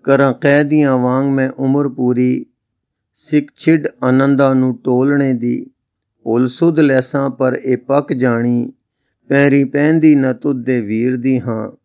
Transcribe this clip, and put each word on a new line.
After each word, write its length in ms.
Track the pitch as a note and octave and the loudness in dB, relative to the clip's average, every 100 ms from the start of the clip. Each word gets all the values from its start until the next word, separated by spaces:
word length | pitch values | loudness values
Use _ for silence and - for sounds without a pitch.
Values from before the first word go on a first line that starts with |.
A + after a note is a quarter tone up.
ਕਰਾਂ 300 | - C3+ C#3 | 2 2 2
ਕੈਦੀਆਂ 640 | A#2+ C#3+ C#3+ D3 D3+ C#3+ C3 | 2 2 2 2 2 2 0
ਵਾਂਗ 280 | B2 C3 C#3 | 0 0 0
ਮੈਂ 240 | C3+ C3 | -2 -2
ਉਮਰ 380 | - C3 C#3 C#3+ | -2 -2 0 -2
ਪੂਰੀ, 580 | B2 B2 B2 B2+ B2+ - _ _ _ _ _ _ | -2 -2 0 0 -2 -6 _ _ _ _ _ _
ਸਿੱਖ 360 | _ - D3+ D3 - | _ -2 -2 -2 -4
ਛਿੜ 320 | - D#3+ C#3+ _ | 0 0 -2 _
ਆਨੰਦਾਂ 520 | B2+ C3 C3+ C#3 C3+ | 0 2 2 2 2
ਨੂੰ 240 | C3 C3 A#2+ | 2 0 -2
ਟੋਲਣੇ 480 | C3 B2 C#3 C#3+ C#3 | -2 0 2 0 0
ਦੀ। 380 | B2 A#2+ B2 - _ _ _ _ _ | -2 -4 -6 -8 _ _ _ _ _
ਭੁੱਲ 240 | - A#2 B2+ | -4 0 -2
ਸੁਧ 320 | - E3+ D#3+ | 0 0 2
ਲੈਸਾਂ 500 | D3 C3 B2+ C#3+ C#3 | 2 0 -2 -4 -4
ਪਰ 280 | B2 C3 C3 | -2 -4 -2
ਇਹ 120 | C3 B2 | -4 -4
ਪੱਕ 360 | - C#3+ C#3+ | -2 -2 -2
ਜਾਣੀ, 600 | C3+ B2 A#2 A#2+ A#2+ A#2+ _ _ _ _ _ _ | -2 -2 0 -2 -2 -4 _ _ _ _ _ _
ਪੈਰੀਂ 380 | C#3 C#3+ C#3 C#3 | 2 4 2 0
ਪੈਂਦੀ 480 | C#3+ D3 D#3+ D#3 | 0 2 4 4
ਨਾ 180 | C#3+ C3 | 4 2
ਤੁਧ 320 | B2 D3+ C3 | -2 -4 -4
ਦੇ 160 | A#2+ B2 | -4 -4
ਵੀਰ 360 | G#2 A2 B2 B2+ | -2 -2 -2 -2
ਦੀ 240 | C3 B2+ | -2 -2
ਹਾਂ। 300 | A#2+ A2 G#2+ - | -2 -8 -8 -14